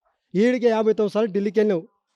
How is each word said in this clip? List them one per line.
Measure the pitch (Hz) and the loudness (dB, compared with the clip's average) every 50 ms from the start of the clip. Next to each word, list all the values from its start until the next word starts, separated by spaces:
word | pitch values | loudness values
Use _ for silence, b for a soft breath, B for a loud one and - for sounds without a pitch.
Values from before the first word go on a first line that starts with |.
| _ _ _ _ _ _ - | _ _ _ _ _ _ -2
ఈడికి | 180 220 247 254 247 233 | 0 2 2 2 2 0
యాభై | 233 220 220 220 220 214 | 0 0 0 0 0 0
తొమ్మిది | - 214 196 - | 0 -2 -2 -2
సార్లు | 208 226 220 | -2 -2 -2
ఢిల్లీకి | 175 202 196 214 180 214 | -2 -2 -4 -2 0 0
వెళ్ళినావు, | 214 214 190 160 165 - _ _ _ _ _ | 0 2 0 -2 -6 -10 _ _ _ _ _